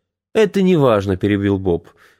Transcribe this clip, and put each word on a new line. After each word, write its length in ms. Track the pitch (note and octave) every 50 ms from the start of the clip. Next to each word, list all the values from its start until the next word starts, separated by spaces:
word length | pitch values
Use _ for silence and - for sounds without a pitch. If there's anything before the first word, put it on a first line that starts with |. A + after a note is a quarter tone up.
| _ _ _ _ _ _ -
«Это 300 | A3 A3 G3+ - G3 F#3+
не 140 | F#3 F#3
важно», 420 | D#3 C#3 B2+ A2 G#2 G2 G2+ F#2+ F2
перебил 400 | - G2+ G#2 G2 G2+ G2+ G2+ F#2+
Боб. 300 | F#2+ F#2+ E2+ E2 - - _ _ _ _ _ _